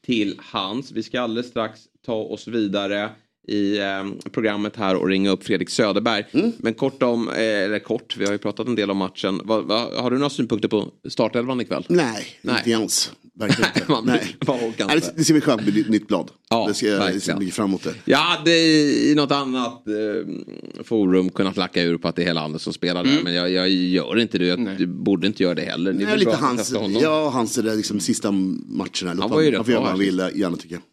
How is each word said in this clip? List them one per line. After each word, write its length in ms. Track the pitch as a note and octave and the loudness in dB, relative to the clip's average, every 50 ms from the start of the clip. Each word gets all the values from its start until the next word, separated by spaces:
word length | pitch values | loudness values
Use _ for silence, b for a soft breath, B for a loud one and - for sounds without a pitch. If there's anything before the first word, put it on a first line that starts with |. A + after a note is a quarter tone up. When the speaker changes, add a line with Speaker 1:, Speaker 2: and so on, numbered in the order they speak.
| _ | _
Speaker 1:
till 340 | - B2 A2+ G#2 G2 - - - | 0 0 0 0 -2 -4 -8 -14
hands. 480 | - - A2 F#2+ F#2+ G#2+ B2+ C3 - | -8 -6 -6 -6 -4 -6 -8 -10 -8
Vi 120 | G#2+ A2+ A2 | -8 -8 -8
ska 180 | - - B2 | -6 -4 -4
alldeles 280 | B2 A#2 A2 A#2 B2 B2 | -4 -2 -4 -6 -6 -6
strax 300 | - A#2+ A2 G#2+ - - _ _ _ _ _ | -6 -6 -6 -6 -8 -16 _ _ _ _ _
ta 80 | - A#2 | -6 -4
oss 320 | A2 G#2+ - G#2+ G2+ - | -4 -4 -6 -8 -10 -10
vidare 640 | A2 A#2 A#2 A2 G2+ F#2+ G2+ G2+ G2 G2+ G2+ G#2 G#2 G2 - _ _ _ _ _ | -4 -2 -2 0 0 0 -2 -2 -2 -2 -4 -4 -6 -8 -16 _ _ _ _ _
i, 300 | - G#2+ G#2 G2+ G2 G#2 G2+ | -4 -2 0 0 0 0 0
eh, 60 | G2+ G2 G2 F#2+ F#2+ G2 - - - G2+ | -2 -2 -4 -4 -6 -8 -10 -10 -12 -6
programmet 440 | - B2+ A2+ G#2+ G#2 G#2 G#2 G#2+ - | -4 -2 0 0 0 -2 -4 -6 -4
här 200 | - G#2 F#2+ F#2 | -2 0 2 2
och 120 | - - | 2 2
ringa 220 | F#2 G2 F#2+ G2 G2+ | 2 2 4 4 2
upp 140 | F#2+ F#2 - | 2 0 0
Fredrik 260 | - G#2 F2 F2+ - | -2 0 0 0 -2
Söderberg. 560 | - - A#2 G2+ F#2+ G2+ A2 A#2 A2 G2+ G#2 - | 0 0 0 2 2 0 0 0 0 0 -4 0
Speaker 2:
Mm. 200 | - C#3 F#3+ A#3 A3+ | 0 0 0 0 -2
Speaker 1:
Men 160 | - - A2+ A2 | -2 -2 -4 -2
kort 300 | - C#3 C3+ C3 - C3 | 0 -2 -4 0 0 0
om, 260 | B2 A#2+ A#2 A2+ - | 2 2 0 -2 -2
eh, 60 | - | -2
eller 420 | E2+ A2+ A2 G#2+ G2+ F#2 G#2 G#2+ G2+ | 0 0 2 2 0 0 0 -2 -4
kort, 360 | - - A2 A#2 - _ - | -2 -2 -4 -4 -4 _ -4
vi 80 | - G2+ | -2 0
har 60 | G2+ | 0
ju 60 | G2+ | 0
pratat 300 | G2+ - G#2+ G2+ - A2+ | -2 -4 -6 -4 -4 -4
en 80 | B2+ A#2+ | -2 0
del 160 | G#2+ G2+ G2 | 0 0 0
om 60 | G2 | 0
matchen. 440 | G2 F#2+ F2+ - - - G2 G2 F2 - | 0 -2 -4 -4 -4 -2 -2 -2 -2 0
Va, 180 | G2+ A2 G#2+ | 0 0 0
va, 280 | - D2+ G#2 A2+ A#2+ - - | 2 0 0 0 -2 -2 -4
har 160 | - A#2+ B2 | -2 -2 0
du 60 | B2 | 0
några 120 | C3 C#3+ C#3+ | 0 0 -2
synpunkter 380 | C#3+ - B2 A2 A#2+ G2+ A#2 G#2 | 0 -2 -2 -2 0 -2 0 0
på 180 | A2 G#2 G2 - _ _ - - | 0 0 -2 -2 _ _ -14 -8
startelvan 520 | - - A#2+ G#2+ - A#2+ A#2+ B2+ C3 B2 | 0 0 0 2 0 -2 -2 -2 -4 -4
ikväll? 240 | A2 - F2+ C2+ - - | -4 -4 -4 -6 0 2
Speaker 2:
Nej, 360 | E3+ F3+ D3+ A#2+ A2 G#2 F#2+ - - - | 2 2 2 2 -2 -6 -10 -12 -16 -10
Speaker 1:
Nej. 140 | - - B2 G#2 A2 | -4 -2 -2 0 2
Speaker 2:
inte 120 | A#2 A2+ | 2 2
alls. 340 | A2+ A2 - - - - - - _ _ - _ - | 2 0 0 0 -2 -2 -4 -6 _ _ -20 _ -6
Verkligen 320 | A2 G#2 F3+ - G#3 - - | 0 0 2 2 0 0 0
inte. 100 | - - | -2 0
Speaker 1:
<laughs> 40 | - | 2
Man 120 | D3 A#2 A2 | 0 2 2
blir 100 | C3 B2 | 2 0
Speaker 2:
Nej. 220 | A#2 - - - - - | 0 -2 -4 -6 -4 -2
Speaker 1:
bara 120 | D3 C3+ B2 A#2 A2+ | -2 0 0 -2 -4
orkar 160 | A2+ - G#2+ | -2 -2 0
Speaker 2:
Nej, 80 | G2+ D3 | 2 2
Speaker 1:
inte. 120 | D#3+ D#3+ | 2 0
Speaker 2:
det, 60 | - - | -2 -2
det 60 | D#3+ D#3 | 0 2
ska 100 | C#3+ D#3 | 4 4
bli 80 | D3+ | 4
skönt 240 | - D3+ B2+ G#2 G#2+ | 4 2 0 2 2
med 80 | G#2 G2+ | 2 2
nytt, 160 | A2 G#2 G#2 | 2 2 4
nytt 180 | A2 G#2 - | 2 0 2
blad. 240 | - G#2+ F2 - - - _ _ _ | 0 -2 -2 -2 -4 -12 _ _ _
Speaker 1:
Ja, 160 | A2+ A#2 A2 | 0 0 0
Speaker 2:
Det 60 | G#2+ G2+ | 0 -2
ska, 140 | - A#2+ | 0 2
jag 100 | G#2 G2+ | 2 2
Speaker 1:
verkligen. 240 | G2 G2+ F#2 F2 G2+ | 2 2 0 0 -2
Speaker 2:
ser 140 | F#2+ F2+ D#2+ | -2 -2 -2
mycket 200 | F2 G2 F2+ - | -2 -2 -4 -2
fram 140 | - G#2+ G2 | -2 0 0
emot 140 | G2 F2 - | 0 -2 -2
det. 100 | - - - - | -8 -8 -6 0
Speaker 1:
Jag 120 | - C3 | 2 4
hade 340 | C#3+ D#3 E3+ F3 D#3 D3 E3 | 4 4 2 0 2 4 4
i, 600 | E3+ E3 E3 D#3+ D#3 D3+ D3 C#3+ B2+ A#2 A#2 C#3 | 4 6 6 6 6 6 4 4 2 2 4 4
i 40 | D3+ | 4
något 160 | D3 C#3+ C3 | 4 4 2
annat, 520 | C#3+ C#3+ C#3 C3+ B2+ C3 B2+ C3+ B2+ - _ | 2 0 0 -2 -4 -4 -4 -4 -6 -10 _
eh, 960 | G#2+ G#2+ G#2+ A2 G#2 G2+ F2+ F2 E2+ - - - - - G1+ - - - - - | -6 -4 -2 -2 -2 -4 -4 -6 -6 -10 -10 -12 -12 -16 -16 -16 -16 -16 -16 -4
forum 460 | - A#2 A2 G2+ F#2 F#2 F#2 F#2 F2+ | 0 2 4 4 6 6 4 4 2
kunnat 280 | - - G2 F#2 F#2 | 0 0 0 0 0
lacka 260 | G2 F2+ F2+ - F2+ F2 | 0 -2 0 0 2 2
ur 140 | E2+ E2+ | 2 2
på 100 | E2 F2 | 0 0
att 80 | F2 E2+ | -2 0
det 60 | F2 | 0
är 40 | E2+ | 0
hela 160 | F2 E2 D#2+ | 0 0 0
Anders 200 | D#2 D2+ D2+ D#2 | -2 -4 -6 -6
som 120 | - E2+ D#2+ | -6 -8 -6
spelar 300 | - - F2 F2 F2 F2 | -2 -2 -2 -2 0 0
där, 80 | C3 | 0
Speaker 3:
Mm. 120 | C#3+ D#3 A#2+ | 0 0 0
Speaker 1:
men 100 | F2 F2 | 0 0
jag, 180 | F2 F2+ F2+ | 0 0 0
jag 180 | F#2 F#2 F#2 F#2+ | 0 2 2 2
gör 500 | F#2+ F2+ F2+ F2+ F2+ F2 D2+ - - A2+ | 2 2 2 2 2 0 0 2 2 0
inte 180 | A#2 - - | 0 2 0
det. 80 | F#2 F2+ | 2 2
Jag 140 | F2+ F2+ F2+ | 2 2 0
Speaker 3:
Nej. 260 | A#2+ G2 G2 F#2+ G2 | -2 -4 -2 -2 -2
Speaker 1:
borde 400 | F2+ F2 - F#2+ G#2 G2 F2 E2 | -2 -2 -2 2 2 2 2 2
inte 160 | G2+ G#2+ - G2 | -2 0 2 0
göra 100 | F2+ E2+ | 2 2
det 60 | D#2 | 0
heller. 300 | - - - E2 F2 F#2+ F#2 | -4 -4 -4 -2 0 0 0
Det 20 | |
är 20 | |
Speaker 2:
Nej, 80 | F#2 - | 0 0
Speaker 1:
väl 140 | G#3+ G#3+ G#3+ | 0 2 2
Speaker 2:
lite 60 | F#3+ - | 4 2
Speaker 1:
bra 60 | - | 2
att 60 | D3+ | 2
Speaker 2:
hans, 180 | D#3 C3 B2 A#2 | 2 2 2 2
Speaker 1:
testa 180 | G#2 - B2+ G#2 | -2 -2 -2 -2
honom. 220 | G#2+ G2 G2+ A2+ D3 | -2 0 2 2 2
Speaker 2:
ja, 260 | D#3 D#3 D#3 D#3 D3 | 2 2 0 0 0
hans 260 | B2+ B2+ A2+ G#2+ - | 0 0 -2 0 0
det 60 | B2 | -2
där 140 | G#2+ A2 A2 | 0 0 0
liksom 240 | G#2+ G#2 - G#2 G2+ | -2 -2 -2 -4 -2
sista 320 | F2+ - A2 - - G#2 | -2 -2 -2 -2 0 0
matcherna. 580 | G2 F#2+ F#2+ F#2+ E2+ - - A1 G#1+ C#2+ F#2+ F#2+ - - F#2+ | 0 0 0 0 -2 -6 -8 -6 -6 -6 -6 -6 -6 -6 -6
Låt 160 | F2+ E2+ F2+ | -4 -2 -2
Speaker 1:
Han 100 | G2 A2 | -2 0
var 120 | - D3+ | 2 4
ju 40 | D#3+ | 4
Speaker 2:
han, 60 | D3 | 4
Speaker 1:
rätt 40 | A#2 | 2
Speaker 2:
han 80 | F#2+ A2 | 2 2
får 80 | A#2+ A#2 | 2 2
göra 0 | - | 2
Speaker 1:
bra 0 | |
Speaker 2:
vad 100 | C3 A2+ | 2 0
han 100 | F#2 F#2+ | 0 2
Speaker 1:
här 60 | G2 G2 F#2 F#2 F#2 F2+ | 2 2 2 0 -2 -2
Speaker 2:
vill, 100 | - E2+ | -2 -2
gärna 160 | G2+ F2+ F2 | -2 -2 -2
tycker 180 | E2 - E2 F2 | -6 -8 -12 -14
jag. 60 | E2 - _ | -14 -14 _